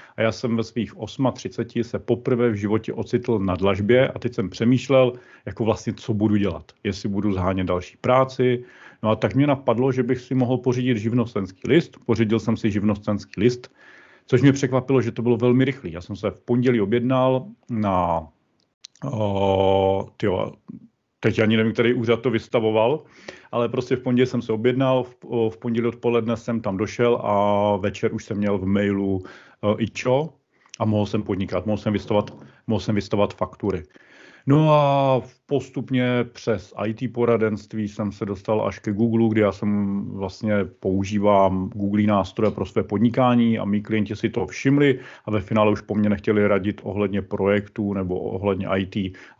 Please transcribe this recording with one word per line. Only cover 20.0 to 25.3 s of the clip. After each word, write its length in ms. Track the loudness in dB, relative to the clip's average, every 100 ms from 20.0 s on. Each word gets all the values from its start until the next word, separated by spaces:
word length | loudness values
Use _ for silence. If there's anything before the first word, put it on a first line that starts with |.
| -4 -4
tyjo, 340 | -2 -2 -4 -8 -18 -20 -20 _ _ -4
teď 200 | -2 2
ani 180 | 2 2
nevím, 160 | 2
který 200 | 2 2
úřad 280 | 2 0 0
to 80 | 0
vystavoval, 720 | -2 -2 0 2 2 2 0 -6 -20 -20 -20 -8
ale 180 | -4 -2
prostě 260 | -2 -2 -2
v 40 |
pondělí 280 | 0 2 2
jsem 140 | 0
se 120 | -4
objednal, 500 | 0 0 2 2 2
v, 120 | -2 -10
o, 240 | -6